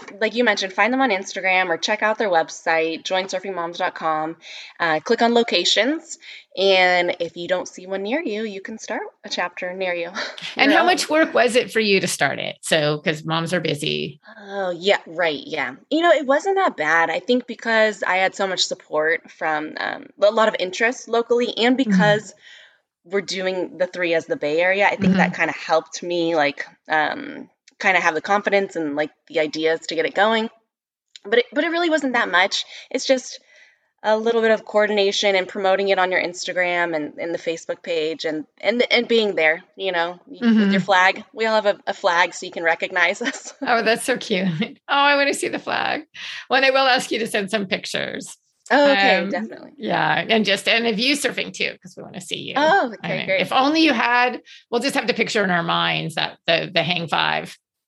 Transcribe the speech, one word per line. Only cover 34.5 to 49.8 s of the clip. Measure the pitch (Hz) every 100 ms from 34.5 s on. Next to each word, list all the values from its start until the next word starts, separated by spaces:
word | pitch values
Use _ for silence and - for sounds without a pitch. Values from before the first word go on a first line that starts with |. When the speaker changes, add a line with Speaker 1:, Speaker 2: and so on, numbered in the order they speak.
Speaker 1:
of | 214
coordination | - 208 208 208 196 202 202 190
and | 180
promoting | 208 190 190 196
it | 190
on | 185
your | 180
Instagram | 170 175 - 175 175 175 170
and, | 156 147 -
and | 165
the | 170
Facebook | 175 165 - 170
page | - 165 156 151
and, | 160 156 - -
and, | - 240 -
and | 226 226
being | 226 214 165
there, | 156 170 - -
you | 190
know, | 175 170 175 -
y-, | -
with |
your | 240 220 202
Speaker 2:
Mm-hmm. | 196
Speaker 1:
flag. | 190 185 185 202 -
We | 220 220
all | 214
have | 202
a, | 196 -
a |
flag | - 190 170 180
so | - 180
you |
can | 190
recognize | 165 170 185 180 170 208
<laughs> | 240
us. | - - -
Speaker 2:
Oh, | 269 233
that's | 220 226
so | - 214
cute. | - 185 190
<laughs> | 160 226 - -
Oh, |
I | 285 285 285
wanna | 285
see | 311 -
the | -
flag. | - - - 302 - - - - -
Well, | 262
and | 269
I |
will | 269 269
ask | 247 -
you | 233
to | 220
send | - 196
some | 220 190
pictures. | 185 - - - - - - _ _ -
Speaker 1:
Oh, | 269 285
okay, | 294 196 190
Speaker 2:
Um, | 196
Speaker 1:
definitely. | 180 220 - -
Speaker 2:
yeah, | 285